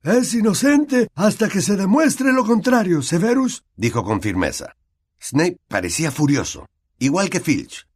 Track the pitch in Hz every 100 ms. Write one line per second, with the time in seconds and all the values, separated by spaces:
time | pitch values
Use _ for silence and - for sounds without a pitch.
0 | 151 240 247 233 220 185 269 294 294 254
1 | 226 - 208 208 208 202 143 202 190 262
2 | 311 - 269 262 220 233 208 247 190 160
3 | 127 175 214 247 262 - _ - 113 120
4 | 98 104 104 90 78 - - _ _ _
5 | _ _ - 135 175 175 _ 101 90 82
6 | 160 127 143 143 87 - - _ _ _
7 | 135 170 196 190 - 104 - - _